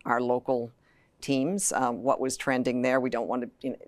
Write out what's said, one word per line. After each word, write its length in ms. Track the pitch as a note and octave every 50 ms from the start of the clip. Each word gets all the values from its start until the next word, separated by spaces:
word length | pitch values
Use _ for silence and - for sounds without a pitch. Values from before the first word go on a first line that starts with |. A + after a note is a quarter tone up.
| -
our 140 | B2 A#2+ A#2+
local 500 | B2 B2 B2 B2 - C3+ C3 A#2+ A#2 A#2 _ _ _ _ _ _ _ _ _ -
teams, 520 | - - C#3 C3 C3+ E3 G3 G3 - -
um, 300 | - A2 B2+ A#2+ A#2+ F#2
what 180 | A#2 C3+ A#2 -
was 160 | C3 C3 -
trending 460 | - - C#3 C3 B2+ A#2+ B2+ B2 B2
there. 180 | B2 C3 B2+ C3
We 100 | B2+ B2+
don't 180 | A#2+ A#2 A#2 F2
want 140 | A#2+ B2+
to, 80 | A#2+ - _ -
you 100 | - C3
know, 60 | - - -